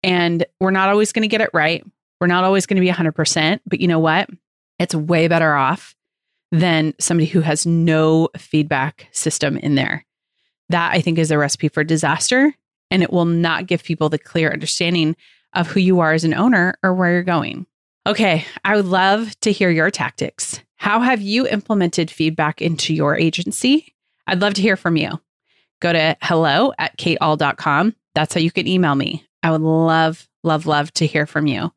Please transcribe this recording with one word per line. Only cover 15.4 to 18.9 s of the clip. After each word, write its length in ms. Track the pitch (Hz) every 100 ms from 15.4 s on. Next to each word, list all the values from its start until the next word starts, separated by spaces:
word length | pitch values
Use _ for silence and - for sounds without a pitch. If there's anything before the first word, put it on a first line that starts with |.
| _
of 120 | - 165
who 140 | -
you 200 | 180 180
are 120 | 160
as 120 | 160
an 100 | 165
owner 400 | - 220 220 180 -
or 120 | 190
where 180 | 185 180
you're 100 | 175
going. 440 | 180 170 - - - _ _ _ -
Okay, 380 | 220 214 190 - -
I 120 | - 208
would 80 |
love 540 | 190